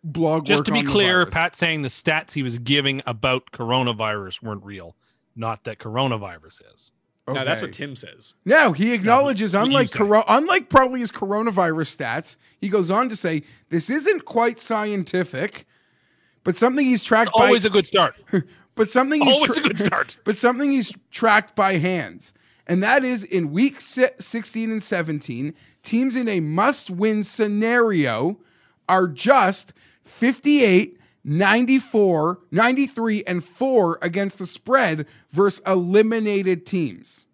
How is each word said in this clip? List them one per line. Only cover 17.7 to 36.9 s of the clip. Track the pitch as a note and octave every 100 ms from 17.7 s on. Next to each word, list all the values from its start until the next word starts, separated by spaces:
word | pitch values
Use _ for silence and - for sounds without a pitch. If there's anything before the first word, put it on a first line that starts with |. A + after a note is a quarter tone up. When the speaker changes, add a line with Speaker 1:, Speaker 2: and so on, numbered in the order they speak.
| G3 -
Speaker 2:
start. | G3 D3+ - _
Speaker 1:
<laughs> | F#3+ - - _ -
But | G#3+
something | B3 C4+ D4+
he's | C#4 C4+
Speaker 2:
Always | D4 C4+
Speaker 1:
tra- | -
Speaker 2:
a |
good | E3
start. | G3+ - - -
Speaker 1:
<laughs> |
But | - G#3+
something | A#3+ B3 C#4+
he's | C#4 G#3 - _
tracked | - A3+ G#3 G#3 -
by | F#3+ F#3
hands. | F3 F#3 G#2+ F2 - _ _ _ -
And | F3
that | G3+ C#4 B3+
is | B3
in | - F#3 D#3
week | D#3+ C#4 C4+
si-, | - B3+ B3+ -
sixteen | - A#3 - A3 A3+
and | A3
seventeen, | - F#3 D#3+ D3+ - A#2+ D3 - _ _
teams | - A3+ C4+ B3
in | A#3
a | F#3+
must-win | D3+ D#3+ A#3 - - F3+ G#3+ G#3+
scenario | G#3 - G#3+ G#3 A3+ B3 A#3 F3+ C3+ A2+ D3+ G#3 _ _ _ _ -
are | F#3 F3+
just | C#3 G#3+ C4+ G3+ F#3+ - _ _ _
fifty-eight, | - - A#3 C4 D4 D4 A3+ F3+ - - _ _ - D3+ G3
ninety-four, | A3+ B3 C4 - A3 G3 E3 D#3+ F3+ _
ninety-three | F#3 A#3 C4 C#4 - A3+ G#3+ -
and | F3+
four | - - C4+ B3+ E3+ E3
against | F3 F3 G3 -
the | F#3
spread | - - C4 G#3+ D#3 D3 _ _
versus | D3+ G3+ - F#3+
eliminated | F#3 F3 G3+ A3 A3+ G#3+ G3+ F#3 F3 F3+
teams. | F#3+ D3